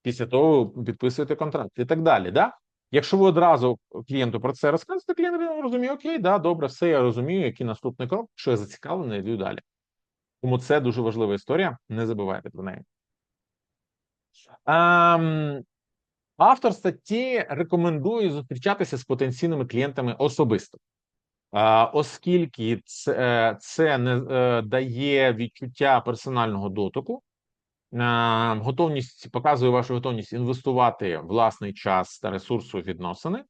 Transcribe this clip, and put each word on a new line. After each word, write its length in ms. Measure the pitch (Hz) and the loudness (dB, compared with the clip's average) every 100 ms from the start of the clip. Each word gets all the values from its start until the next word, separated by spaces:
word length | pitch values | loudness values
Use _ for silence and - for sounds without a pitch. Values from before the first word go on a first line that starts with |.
Після 240 | 123 120 110 | -6 -6 0
того 380 | 127 156 147 | 4 6 4
ви 200 | 107 - | 2 -4
підписуєте 520 | 110 - 127 127 143 151 | -8 -2 -2 -2 -4 -4
контракт 440 | 151 139 101 - | -4 -4 -6 -6
і 60 | 123 | -2
так 160 | 165 | 2
далі, 300 | 165 117 90 | 4 2 2
да? 260 | 110 226 - _ _ _ | 0 0 -2 _ _ _
Якщо 260 | 143 143 196 | 0 2 4
ви 100 | 190 | 4
одразу 520 | 165 175 147 127 113 _ 95 127 | 6 4 6 2 -2 _ -16 -6
клієнту 320 | 135 120 107 | -2 -2 -2
про 140 | 123 | -4
це 180 | 131 147 | 0 0
розказуєте, 420 | 165 - 370 - | 0 -2 -8 -4
клієнт 500 | 339 349 349 330 311 | -2 -2 -2 -4 -6
розуміє: 300 | 269 247 247 | -4 -4 -4
«Окей, 260 | 285 302 320 | -6 -6 -2
да, 200 | 180 202 | 0 2
добре, 280 | 165 165 139 | 0 -2 -4
все, 220 | - 175 | -2 0
я 120 | 147 | 2
розумію, 400 | 123 117 131 190 | 2 0 -4 -2
який 240 | 139 - 120 | -2 -4 -6
наступний 420 | 107 127 127 127 | -6 -8 -8 -6
крок, 220 | 196 226 - | -6 -6 -6
що 160 | - | -2
я 60 | 113 | -2
зацікавлений, 640 | 101 - 143 180 135 101 | -2 -14 -8 -6 -4 -6
йду 180 | 98 113 | -4 -4
далі». 220 | 87 50 _ _ _ _ _ _ _ _ | -6 -8 _ _ _ _ _ _ _ _
Тому 180 | 127 123 | -2 -2
це 200 | 127 147 | 2 2
дуже 220 | 123 117 | 2 0
важлива 320 | 113 110 107 | -2 0 -2
історія, 440 | 101 - 151 190 120 _ | -2 -2 -2 -2 -6 _
не 180 | 110 113 | -6 -4
забувайте 420 | 107 98 95 - | -4 -4 -6 -10
про 140 | - | -12
неї. 180 | 92 90 - _ _ _ _ _ _ _ _ _ _ _ _ _ _ _ _ - - | -12 -12 -20 _ _ _ _ _ _ _ _ _ _ _ _ _ _ _ _ -10 2
Ем, 1000 | 160 175 175 170 170 160 156 151 143 - _ _ _ _ _ _ - | 4 6 6 6 4 2 -2 -4 -6 -12 _ _ _ _ _ _ 4
автор 360 | 190 254 247 | 4 6 2
статті 720 | 190 185 - - 220 254 240 - | 0 -4 -4 -6 -4 -2 -2 -4
рекомендує 840 | 143 170 175 170 156 151 233 196 | -6 -2 0 0 0 -2 0 -2
зустрічатися 680 | 147 131 127 196 202 190 127 | -2 -8 -4 -2 -2 -2 -6
з 60 | |
потенційними 640 | - 131 131 127 170 156 127 | -4 -2 -2 0 -2 -2 -2
клієнтами 500 | 117 139 135 123 113 | -2 -2 -2 -4 0
особисто, 580 | 143 139 135 104 - - _ _ _ _ _ _ _ | -2 2 0 0 -2 -20 _ _ _ _ _ _ _
а, 340 | 104 110 110 117 | 2 4 6 4
оскільки 960 | 151 143 - - 180 160 - 113 107 _ | 0 -4 -6 0 2 0 -4 -4 -4 _
це, 280 | - - | -8 -4
е, 440 | 127 123 120 113 101 | 0 2 4 2 0
це 380 | - - 160 135 | -10 0 2 2
не, 200 | 123 123 | 2 0
е, 440 | 135 131 127 120 | 0 0 2 2
дає 720 | 107 131 131 120 143 139 131 | 0 -2 -2 -4 0 2 2
відчуття 680 | 113 120 - 127 - 143 127 | 2 -6 -8 -16 0 4 4
персонального 680 | 123 113 135 127 113 101 98 | 2 -6 -4 -2 -2 -2 -6
дотику, 520 | 98 98 - 135 254 _ _ _ _ _ _ _ | -4 -4 -4 -8 -12 _ _ _ _ _ _ _
е, 600 | 120 120 117 117 113 117 107 | -2 0 2 2 0 0 -2
готовність, 760 | 113 131 170 143 131 _ - | -4 -2 0 -2 -8 _ -10
показує 400 | 123 127 139 127 | -2 0 2 4
вашу 220 | 123 120 | 2 0
готовність 400 | 123 127 113 101 | -4 -4 -6 -8
інвестувати 840 | 117 123 127 135 127 120 117 98 80 | -6 -4 -4 -2 2 2 0 -6 -6
власний 560 | 82 110 113 - 101 | -2 0 0 0 -12
час 460 | 98 101 92 90 - | -6 -2 0 -2 -8
та 100 | 104 | -8
ресурс 460 | 95 - 117 - 98 | -8 -6 -6 -6 -10
у 40 | |
відносини 640 | 87 85 87 - 160 220 | -8 -8 -8 -8 -8 -8